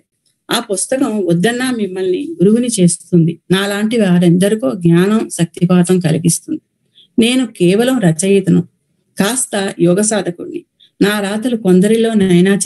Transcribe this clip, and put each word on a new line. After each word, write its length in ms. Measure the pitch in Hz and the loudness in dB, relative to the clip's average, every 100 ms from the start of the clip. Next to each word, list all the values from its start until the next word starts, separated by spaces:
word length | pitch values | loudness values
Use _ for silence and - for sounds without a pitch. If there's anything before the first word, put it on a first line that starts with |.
| _ _ _ _ - | _ _ _ _ -6
ఆ 80 | 220 | -6
పుస్తకం 680 | 233 190 - 262 247 214 175 | -4 -8 -4 -4 -2 -2 -2
వద్దన్నా 440 | 170 214 240 262 | 0 0 -2 -4
మిమ్మల్ని 580 | 226 190 185 185 180 - | -4 -6 -4 -4 -4 -6
గురువుని 380 | - 185 233 247 190 | 0 2 2 0 0
చేస్తుంది. 580 | 175 - - 175 160 - - | 0 0 -2 0 0 -4 -4
నాలాంటి 500 | 190 202 202 214 233 | -2 -2 -4 -2 0
వారెందరికో 720 | 190 175 175 180 202 220 262 | 2 4 4 2 2 0 -4
జ్ఞానం, 540 | 208 170 170 196 220 - | -2 2 2 2 0 -2
శక్తిపాతం 720 | - 165 - 175 180 175 185 | -4 -4 -2 0 2 2 0
కలిగిస్తుంది. 600 | 175 160 165 - - - _ _ _ _ _ - | 0 0 0 -2 -6 -12 _ _ _ _ _ 0
నేను 280 | 226 254 254 | 0 0 -2
కేవలం 540 | - 175 202 247 254 | 0 0 2 0 2
రచయితను, 600 | 180 160 190 196 185 175 - _ _ _ _ - | 0 0 0 0 2 0 -2 _ _ _ _ -4
కాస్త 560 | 196 254 - 208 196 - | -4 -2 -6 -4 -6 0
యోగ 200 | 170 185 | 0 2
సాధకుడిని. 640 | 214 214 180 170 - - _ _ _ - | 0 -2 -6 -10 -12 -12 _ _ _ -2
నా 180 | 196 208 | 0 0
రాతలు 360 | 196 220 240 226 | -4 -4 -4 -2
కొందరిలోనైనా 1040 | 190 180 208 226 226 220 190 175 190 196 | 2 2 4 2 2 0 2 4 4 2